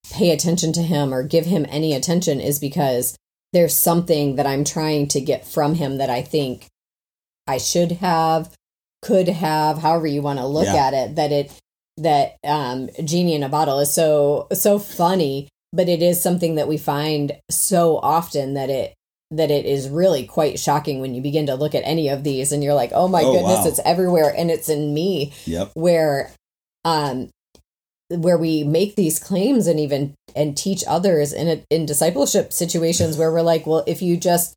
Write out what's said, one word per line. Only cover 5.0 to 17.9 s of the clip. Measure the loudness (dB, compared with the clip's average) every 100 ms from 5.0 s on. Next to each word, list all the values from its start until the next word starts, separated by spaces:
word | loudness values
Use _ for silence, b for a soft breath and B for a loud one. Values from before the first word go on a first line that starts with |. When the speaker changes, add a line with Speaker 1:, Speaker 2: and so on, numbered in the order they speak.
| 0
Speaker 1:
to | -2
get | -2 -4 -4
from | -2 0
him | 0 -2 -4
that | -2
I | -4
think | -2 -4 -4 -8 -14 _ _ _ _ _ _ _ -6
I | -4
should | -2 0 0
have, | -2 0 2 2 0 -2 _ _ _ _ _
could | 0 2 2
have, | -2 -2 2 0 0
however | 0 2 0
you | -2
wanna | -2 -4 -2
look | 0
Speaker 2:
Yeah. | 2 2 2
Speaker 1:
at |
it, | 0 -2 -2
that | 0
it, | 0 -2 -12 _ _ _ -4
that, | 2 2 2 -4
um, | -2 -2 -2 -6 -8 -8
genie | -2 0 2
in | 0
a | 0
bottle | 0 2 2
is | 0
so, | 2 4 4 4 0 -2
so | 0 2 0
funny, | -2 -2 0 2 0 -4 -10 _ _
but | -2 0
it | 2
is | 2 2
something | 0 0 0
that | 0 -2
we | -2
find | -2 -2 -2 -2 -4 -6 -6
so | -4 0 2 4